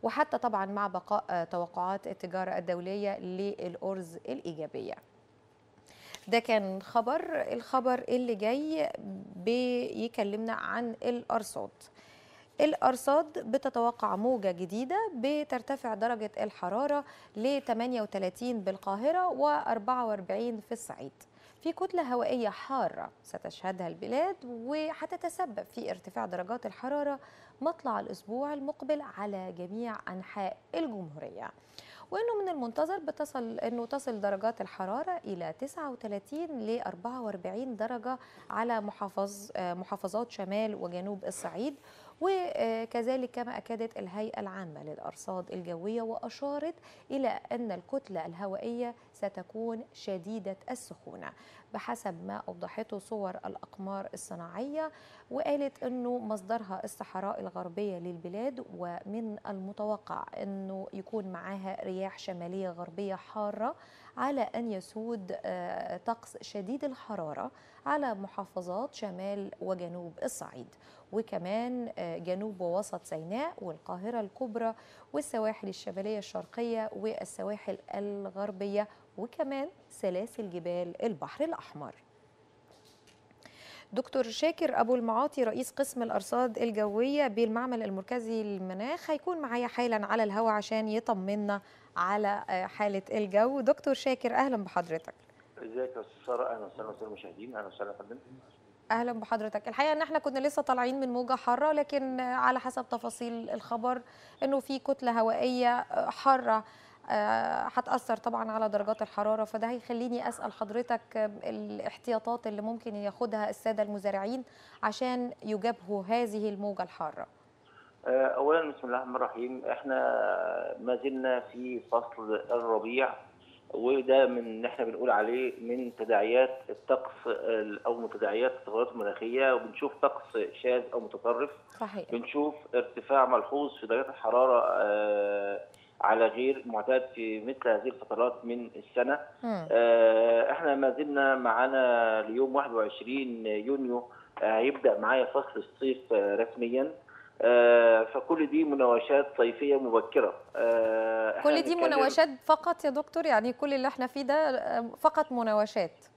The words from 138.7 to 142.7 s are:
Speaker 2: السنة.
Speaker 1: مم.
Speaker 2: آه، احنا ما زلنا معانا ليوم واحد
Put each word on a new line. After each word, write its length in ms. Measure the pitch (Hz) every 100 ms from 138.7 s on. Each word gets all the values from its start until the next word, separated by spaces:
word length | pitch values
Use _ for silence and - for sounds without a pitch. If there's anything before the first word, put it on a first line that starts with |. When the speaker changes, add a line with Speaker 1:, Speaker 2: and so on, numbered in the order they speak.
| -
Speaker 2:
السنة. 440 | - - 123 147 - -
Speaker 1:
مم. 240 | 240 202 160
Speaker 2:
آه، 800 | 113 233 - 113 - 117 117 -
احنا 240 | 147 165 139
ما 140 | 135
زلنا 460 | 127 147 143 135 131
معانا 880 | 123 113 131 135 127 120 113 110
ليوم 340 | 107 117 135 135
واحد 160 | 139